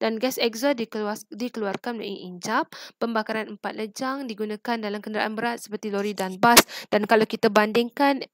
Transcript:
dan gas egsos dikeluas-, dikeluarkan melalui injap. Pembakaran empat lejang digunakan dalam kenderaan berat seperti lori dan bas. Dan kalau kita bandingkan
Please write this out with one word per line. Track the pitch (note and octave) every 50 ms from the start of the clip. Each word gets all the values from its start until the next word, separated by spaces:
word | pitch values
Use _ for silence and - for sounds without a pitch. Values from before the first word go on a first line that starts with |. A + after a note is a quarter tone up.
| -
dan | A3 A3+ A3
gas | A3+ B3+ B3+ - -
egsos | A#3 A3 A3+ A#3 C#4+ C#4+
dikeluas-, | A#3 A3+ A3 - A3 G#3+ G#3 G#3+ A3 - _
dikeluarkan | - G#3 A#3+ B3 - A#3 G#3+ G3+ F#3+ - - B3 A#3+
melalui | A3 G#3 G#3 G3 - -
injap. | F#3 F3+ F3+ F3 G#3 A3 B3+ E4 - - - - - - _
Pembakaran | - A#3 A#3 A3 G#3+ A3 A3 A3 G#3+
empat | - G#3+ G3+ - G3+ G#3+ G#3+
lejang | A3 G#3+ G3 - C4 C4 C4+ C#4 C#4
digunakan | B3 A3 F#3 G#3+ G#3+ G#3+ G#3 - - A#3+
dalam | A#3 G#3+ G#3 G3+ G#3+
kenderaan | G#3 G#3+ G#3+ G#3 - A3 A3 G#3+
berat | A#3 A#3+ A#3+ A#3 -
seperti | - G#3 G#3+ - G#3+ G3+
lori | G3 G3+ G#3 G#3 F#3+
dan | F#3+ F#3+ F#3 F#3+ A3
bas. | A#3 A#3 A#3 - - - - - -
Dan | - G#3 G#3
kalau | G#3 A#3 A3 A3 -
kita | - - -
bandingkan | A3+ G#3 G#3+ G#3+ G#3+ G#3+ A#3 A#3+ A#3+ - - C#4+ C#4 C#4 C4+ - -